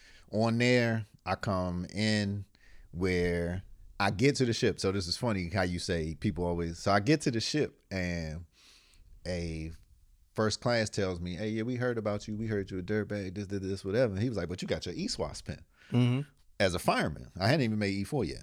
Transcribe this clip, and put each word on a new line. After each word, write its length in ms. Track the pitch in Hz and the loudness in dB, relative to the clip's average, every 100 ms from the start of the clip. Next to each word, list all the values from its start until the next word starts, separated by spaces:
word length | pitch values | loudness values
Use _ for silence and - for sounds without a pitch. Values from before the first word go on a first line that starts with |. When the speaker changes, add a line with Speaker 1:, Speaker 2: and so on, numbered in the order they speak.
| - - - | -20 -20 -4
Speaker 1:
On 240 | 101 113 117 | 0 2 4
there, 480 | 123 123 117 113 104 - - | 6 6 4 2 -2 -8 -4
I 80 | |
come 520 | 95 - 95 90 87 87 | -2 0 0 0 -2 -4
in 500 | 95 107 107 101 101 101 _ - - - | 0 2 2 2 -2 -8 _ -20 -20 -12
where 680 | 82 92 90 87 85 85 90 - - - - | -2 2 2 2 2 0 -4 -8 -16 -12 -2
I 100 | 101 | 0
get 260 | 95 135 139 | 4 2 4
to 80 | |
the 80 | 127 | 2
ship. 280 | 113 113 - | 2 2 2
So 120 | 98 | 0
this 140 | 98 85 | 0 -2
is 100 | 92 | -2
funny 340 | 123 98 87 | 0 0 0
how 100 | 98 | 0
you 160 | 92 87 | 0 0
say 380 | - 85 80 78 | -2 -2 -2 -2
people 260 | - 82 | -2 0
always, 340 | 87 87 85 82 | 0 0 -2 -2
so 120 | - | 2
I 100 | 101 | 4
get 200 | 104 151 | 4 2
to 80 | 151 | 2
the 100 | 113 | -2
ship 380 | - 151 131 - - | 0 0 -2 -4 -8
and 540 | 95 90 87 80 78 87 _ - - _ - - - 87 | -4 -2 -2 -4 -8 -12 _ -20 -20 _ -20 -20 -12 -6
a 460 | 90 85 80 80 82 - - - _ _ | -4 -4 -6 -8 -12 -20 -20 -20 _ _
first 260 | - 107 - | -2 0 0
class 300 | 127 117 107 | 0 2 0
tells 300 | - 95 87 | 0 -2 -2
me, 140 | 87 85 | -6 -4
"Hey, 140 | 110 | -4
yeah, 120 | 110 | -2
we 140 | 113 123 | -2 -2
heard 220 | 123 117 | -2 0
about 280 | 107 104 - | -2 -2 -4
you. 80 | 107 | -6
We 100 | 110 | -2
heard 240 | 107 98 | -2 -2
you 80 | 95 | -4
a 40 | |
dirtbag, 520 | 90 107 101 104 95 | -2 -2 0 -4 -6
this, 120 | 92 98 | -6 -6
this, 140 | 101 | -4
this, 240 | 95 98 | -4 -4
whatever." 280 | 98 107 127 | 0 2 2
And 80 | 95 | 2
he 60 | 123 | 0
was 80 | 104 | 0
like, 100 | 85 | -4
"But 140 | 92 | -4
you 60 | - | -4
got 160 | 85 90 | -4 -4
your 80 | |
E 120 | 80 90 | -6 -6
swas 360 | - 80 - | -4 -6 -6
pin." 160 | - 76 - _ - | -10 -12 -14 _ -2
Speaker 2:
Mm-hmm. 280 | 120 123 127 147 _ - - | 2 4 2 -4 _ -10 2
Speaker 1:
As 140 | 98 | 2
a 40 | 180 | 4
fireman, 520 | - 233 143 69 60 - | 2 2 0 -4 -10 -2
I 60 | 98 | 2
hadn't 160 | 156 | 4
even 160 | 120 107 | 2 2
made 160 | 101 | 0
E 100 | 98 | 0
four 200 | 101 147 | -2 -2
yet. 180 | 87 62 | -2 -4